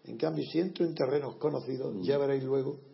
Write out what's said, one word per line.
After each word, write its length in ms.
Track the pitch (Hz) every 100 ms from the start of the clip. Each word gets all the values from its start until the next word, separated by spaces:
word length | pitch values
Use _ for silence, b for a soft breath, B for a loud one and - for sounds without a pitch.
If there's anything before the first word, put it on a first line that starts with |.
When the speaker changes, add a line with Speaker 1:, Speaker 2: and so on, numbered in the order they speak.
Speaker 1:
En 140 | - -
cambio, 280 | - 160 -
si 80 | 156
entro 260 | 180 - 165
en 80 |
terrenos 440 | 156 135 143 131 -
conocidos, 580 | 151 139 127 131 135 104
Speaker 2:
Mm. 80 |
Speaker 1:
ya 160 | 92 143
veréis 240 | 139 139
luego 360 | 131 135 135 - -